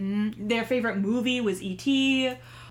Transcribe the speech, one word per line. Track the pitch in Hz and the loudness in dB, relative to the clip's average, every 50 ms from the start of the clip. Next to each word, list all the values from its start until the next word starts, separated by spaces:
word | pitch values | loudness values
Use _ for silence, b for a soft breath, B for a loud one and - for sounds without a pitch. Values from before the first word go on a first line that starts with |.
Mm, | 196 196 202 208 214 214 214 - 202 214 | -4 -2 0 0 0 -2 -4 -6 -2 -2
their | 233 226 233 | 0 0 0
favorite | - 254 247 226 233 190 | 0 0 0 0 0 0
movie | 196 196 196 233 247 220 254 247 247 | 0 0 2 0 2 2 2 0 2
was | 240 202 185 185 | 0 0 0 -2
E | - 196 185 | -4 -6 -6
T. | 180 - 277 277 269 269 269 269 262 262 254 247 B B B B B B B | -2 0 2 4 4 4 4 4 2 2 0 -2 B B B B B B B